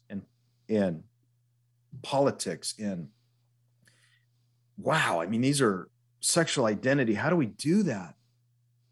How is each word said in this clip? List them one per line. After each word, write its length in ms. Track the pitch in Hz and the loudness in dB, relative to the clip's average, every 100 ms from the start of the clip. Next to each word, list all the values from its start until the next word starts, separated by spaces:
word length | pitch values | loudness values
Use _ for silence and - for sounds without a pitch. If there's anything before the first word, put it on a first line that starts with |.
| - | -14
and, 120 | 101 - _ _ _ - | -14 -14 _ _ _ -2
and 340 | 107 95 80 - _ _ _ _ _ _ _ _ 127 | 0 0 -2 -12 _ _ _ _ _ _ _ _ -18
politics 720 | - 139 139 - 95 80 - - | -4 0 0 0 -6 -8 -8 -8
and, 300 | 104 90 73 _ _ _ _ _ _ _ _ _ _ _ _ _ _ _ _ - | -6 -6 -10 _ _ _ _ _ _ _ _ _ _ _ _ _ _ _ _ -6
wow, 420 | 127 156 117 85 | 0 2 2 0
I 60 | 87 | 0
mean, 160 | 113 | 0
these 200 | 131 143 | 2 4
are 280 | 117 92 - _ _ _ | 2 2 -4 _ _ _
sexual 440 | - 170 151 143 113 | 0 2 2 2 2
identity. 500 | 98 120 139 117 101 | 2 2 2 2 0
How 140 | 135 | 0
do 60 | 175 | 0
we 120 | 110 | 0
do 360 | - 143 202 | -2 0 2
that? 320 | 175 104 85 - _ _ _ _ _ _ _ | 2 -2 -8 -18 _ _ _ _ _ _ _